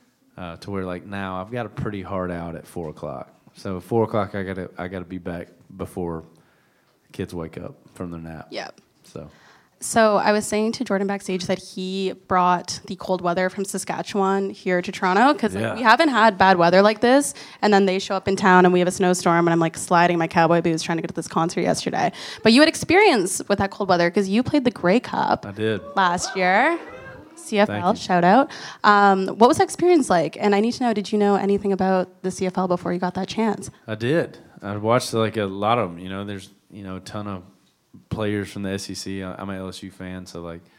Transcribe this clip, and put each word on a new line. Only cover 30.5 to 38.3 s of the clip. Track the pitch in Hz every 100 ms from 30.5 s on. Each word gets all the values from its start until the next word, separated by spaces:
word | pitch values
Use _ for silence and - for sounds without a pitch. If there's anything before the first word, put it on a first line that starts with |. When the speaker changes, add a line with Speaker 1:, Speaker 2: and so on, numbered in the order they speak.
Speaker 2:
I | 202
need | 226
to | 240
know, | 240
did | 214 190
you | 214
know | 202 196
anything | 196 202 202
about | 190 190 185 185 _
the | 190
C | 185 185
F | 185
L | 185
before | 180 175
you | 180
got | 180
that | 185 190
chance? | - 220 - - - -
Speaker 1:
I | 110
did. | 117 160 - - - -
I | 101 104
watched, | 107 123 -
like, | 113 110 107
a | 98
lot | 98 104 120
of | 92
'em. | 85
You | 92
know, | 98 101
there's, | 98 92 _ _
you | 101
know, | 95 92
a |
ton | - 107 104
of | 95 90 _ _ _ _ - -
players | 110 104